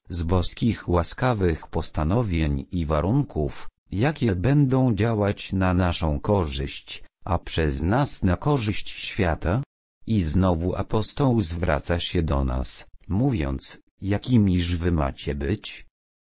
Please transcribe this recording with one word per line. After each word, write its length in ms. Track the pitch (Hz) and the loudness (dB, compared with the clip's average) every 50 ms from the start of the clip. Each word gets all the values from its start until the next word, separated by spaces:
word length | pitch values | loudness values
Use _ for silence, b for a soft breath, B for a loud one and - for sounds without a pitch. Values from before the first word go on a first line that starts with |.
| _ - | _ -8
z 140 | - 85 82 | -6 -4 -2
boskich 640 | 80 92 90 82 - - - - 117 101 - - - | 2 2 2 2 2 -2 0 0 0 0 0 -2 0
łaskawych 800 | 87 87 82 - - - 131 131 120 104 95 87 80 - - | 0 2 2 0 -2 -2 0 0 0 2 2 0 0 0 -4
postanowień 1000 | - - 87 - - - - 76 78 95 120 123 104 85 82 80 73 71 69 67 - - | -6 -6 -4 -4 -4 -2 -2 0 2 2 0 0 0 0 0 0 0 0 -2 -4 -4 -4
i 140 | 90 82 | -4 -2
warunków, 840 | 73 78 76 73 92 117 143 139 101 - 78 76 69 - - - - _ _ _ - | 0 0 0 2 2 2 0 0 0 -2 -2 -2 -2 -4 -6 -10 -10 _ _ _ -8
jakie 440 | - 92 113 147 160 - - 117 92 | -2 0 0 0 0 0 0 0 0
będą 600 | 90 90 123 139 147 143 131 127 131 131 127 113 | 2 2 2 4 4 4 4 4 4 4 2 2
działać 580 | 87 104 117 117 104 104 98 104 - - - - | 2 2 0 2 0 0 0 0 -2 -6 -4 -2
na 220 | 95 92 92 92 | 0 2 2 4
naszą 460 | 90 92 87 87 - 85 80 76 67 | 4 2 2 0 0 0 0 -2 -2
korzyść, 840 | - - 104 101 87 76 67 67 67 69 - - - - - - - - _ _ - | 0 0 2 2 2 0 -2 -4 -6 -6 -8 -10 -12 -12 -14 -14 -14 -18 _ _ -6
a 140 | - 90 87 | -2 -2 -2
przez 440 | - - - - 82 76 67 69 76 | -2 -4 -2 0 0 0 0 0 0
nas 400 | 85 107 131 143 - - - - | 2 2 2 2 0 0 0 2
na 140 | 92 87 | 2 0
korzyść 540 | - - 143 147 135 107 104 101 - - - | 2 2 0 0 0 0 0 -2 -2 -4 -6
świata? 720 | - - - - - - 101 85 78 73 - 76 92 123 143 _ _ _ _ _ _ _ - | -6 -8 -8 -8 -2 0 0 0 0 0 0 0 0 0 -2 _ _ _ _ _ _ _ -6
I 140 | - 113 107 | -2 0 0
znowu 560 | 87 78 73 90 95 92 87 80 85 92 - | 2 2 2 2 4 4 2 2 0 -2 -2
apostoł 640 | 85 101 - - 110 107 - - - 143 135 120 117 | -4 -4 -2 -2 0 0 0 0 0 2 2 2 2
zwraca 600 | 95 80 82 87 85 85 76 69 - - 87 85 | 0 0 -2 -2 0 0 0 0 0 -2 -2 -2
się 220 | - - - 90 82 | -2 -2 -2 0 0
do 220 | 78 73 69 67 | 2 2 0 0
nas, 420 | 65 64 64 64 - - - - - - - - - | 0 -2 -2 -2 -2 -4 -6 -6 -10 -20 -18 -8 -4
mówiąc: 680 | 85 98 127 143 123 92 73 69 67 64 - - - - _ _ _ - - | -2 0 0 0 0 0 -2 -2 -4 -4 -4 -6 -6 -8 _ _ _ -10 -4
„Jakimiż 760 | 95 101 101 - 123 127 117 104 98 90 90 87 85 87 | -2 -2 -2 0 4 4 6 6 6 4 2 2 0 -2
wy 160 | 82 82 90 87 | 0 0 0 0
macie 420 | 80 71 65 65 - - 73 71 | 0 0 -2 -4 -6 -6 -6 -6
być?” 520 | 71 73 71 101 - - - - - - - _ _ _ _ _ _ | -4 -2 -2 -4 -4 -4 -10 -14 -14 -16 -20 _ _ _ _ _ _